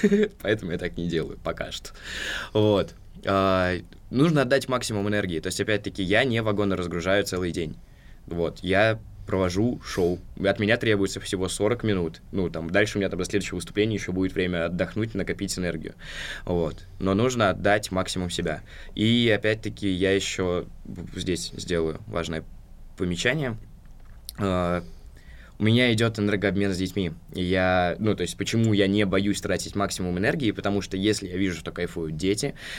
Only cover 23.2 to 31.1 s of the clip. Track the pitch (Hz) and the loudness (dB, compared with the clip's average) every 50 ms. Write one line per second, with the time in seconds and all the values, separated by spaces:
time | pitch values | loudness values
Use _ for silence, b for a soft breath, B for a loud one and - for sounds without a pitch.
23.2 | - 120 135 160 143 123 113 - - - - - - - - - - - - - | 0 0 0 0 -2 -4 -6 -8 -10 -16 -18 -18 -20 -20 -20 -18 -18 -18 -18 -18
24.2 | - - - - 104 95 92 90 90 87 87 87 87 - - - - - B B | -16 -12 -6 -2 0 0 2 2 2 0 0 -2 -4 -6 -12 -16 -18 -18 B B
25.2 | B B B B B B B - 104 110 113 123 127 120 117 110 117 113 110 - | B B B B B B B 0 2 4 6 6 6 4 4 4 2 2 2 2
26.2 | 104 104 104 95 101 101 90 101 101 98 92 85 95 90 - 101 92 82 80 - | 2 2 2 2 2 2 2 2 2 2 2 0 -2 -2 0 -2 -2 -2 -4 -8
27.2 | - - - - 90 90 92 92 92 92 92 92 90 87 82 - 110 107 98 - | -12 -10 -6 -2 0 2 2 4 4 4 4 4 4 2 0 0 0 0 0 0
28.2 | 90 85 - - 101 - - 113 113 113 107 101 98 95 98 104 104 95 95 98 | -2 -4 -4 -4 -4 0 2 2 4 4 6 6 6 6 6 4 4 4 2 2
29.2 | 98 101 98 - - 98 92 87 - - - 101 101 90 - - 92 90 87 90 | 2 2 0 0 -2 -2 -2 -2 -2 -4 -2 -2 -2 -2 -2 -2 -2 -2 0 0
30.2 | 101 127 - 165 135 107 98 - - 101 101 101 95 - - 95 95 107 | 0 0 0 0 0 0 0 0 0 0 0 0 -2 -2 -2 0 2 2